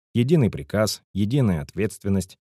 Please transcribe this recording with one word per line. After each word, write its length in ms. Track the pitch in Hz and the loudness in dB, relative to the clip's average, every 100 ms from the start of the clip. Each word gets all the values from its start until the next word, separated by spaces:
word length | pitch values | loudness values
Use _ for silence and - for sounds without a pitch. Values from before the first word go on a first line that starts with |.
| _ | _
Единый 360 | 117 123 170 107 | 0 2 4 2
приказ, 540 | - - 101 107 - _ | 0 -4 0 0 -2 _
единая 480 | 95 104 143 113 82 | -4 0 2 2 0
ответственность, 760 | 69 90 107 - 98 98 90 - | -4 -4 -6 -4 -2 -2 -2 -10